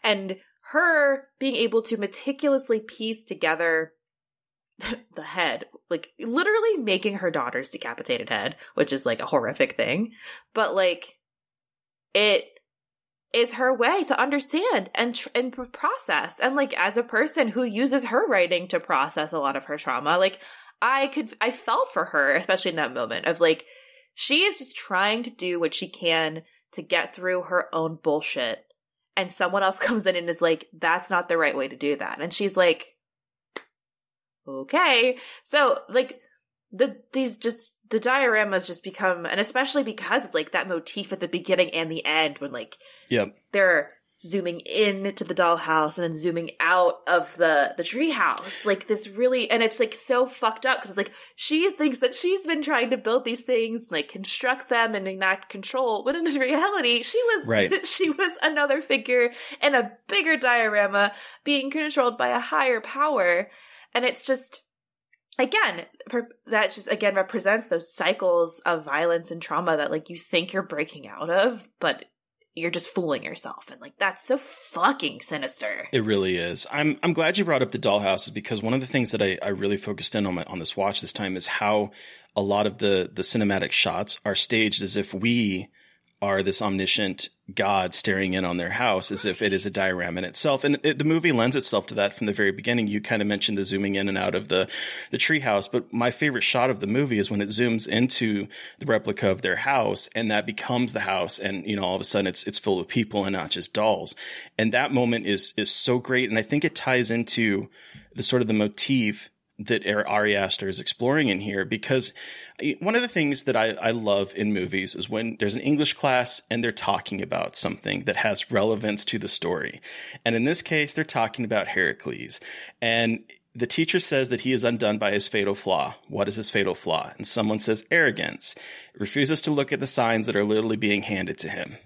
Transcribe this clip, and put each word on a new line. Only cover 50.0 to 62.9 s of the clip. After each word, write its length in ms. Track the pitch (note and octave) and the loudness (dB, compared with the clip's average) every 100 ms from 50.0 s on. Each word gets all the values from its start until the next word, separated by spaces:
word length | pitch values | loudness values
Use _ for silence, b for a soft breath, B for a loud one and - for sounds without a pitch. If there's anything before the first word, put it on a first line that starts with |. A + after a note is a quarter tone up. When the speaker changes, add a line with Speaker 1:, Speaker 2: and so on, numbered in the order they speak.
| - B3 C4 | 0 0 0
Speaker 1:
fucked 400 | - A3+ - C4 | 0 -2 0 0
up 140 | C4 | 0
'cause 100 | G3 | -2
it's 80 | F#3+ | -6
like, 140 | F#3+ B B - | -6 B B -10
she 340 | - D#4 F#4+ | -2 2 2
thinks 280 | G4 D4+ B3 | 2 0 2
that 160 | B3+ B3+ | -2 0
she's 320 | F4 F#4+ D#4+ | 0 0 0
been 140 | D#4 | -2
trying 280 | D4 C4+ A#3 | 0 0 2
to 60 | B3 | 0
build 260 | A3 B3 A#3+ | 2 0 0
these 180 | A#3 | -6
things, 440 | B3 B3 A3+ A#3 A#3 | -2 0 0 -6 -4
like, 160 | E3 D3 | -4 -4
construct 600 | G3 G3 - B3 B3+ - | -10 -8 -2 0 -2 0
them 260 | A#3 A3+ G#3+ | 2 2 0
and 120 | F#3+ | -6
enact 420 | F#3+ F#3+ F#3+ - | 0 0 0 -4
control, 540 | G3 G3 B3+ B3+ G#3+ | -12 -6 -2 0 0
when 120 | G#4 E4+ | 0 0
in 80 | |
<laughs> 160 | E4 C#4+ | 0 0
reality, 640 | B3+ D4 F#4+ G4+ A#3+ A#3+ | 2 2 2 2 2 2
she 180 | A#3+ A4+ | 0 0
was, 240 | A#4+ G#4 - | 2 0 2
Speaker 2:
Right. 380 | A2 F#2+ F#4+ - | 2 2 0 0
Speaker 1:
<laughs> 0 | |
she 220 | - E4+ | 0 0
was 220 | C#4+ F#4 F4 | 0 -2 0
another 400 | D#4 D4+ C#4+ C#4 | -2 0 2 0
figure 500 | - C4 A3 B3 A#3+ A#3+ B C#4+ | 0 -2 2 2 2 -2 B -2
in 140 | C#4+ C4 | 2 2
a 160 | A#3 - - | 0 -8 -2
bigger 300 | G4+ D#4+ D#4 | 0 2 2
diorama 720 | B3+ A#3+ A3 G#3 G3+ G3+ G3+ B B B | 2 2 2 2 2 4 2 B B B
being 260 | - C#4+ C4+ | -2 0 0
controlled 480 | D4+ D4+ D4 B3 A#3 | -4 -2 2 0 2
by 120 | B3 | 0
a 100 | A#3+ | 0
higher 420 | A#3+ D#4 C4 A#3 | 0 2 2 0
power. 680 | - | -2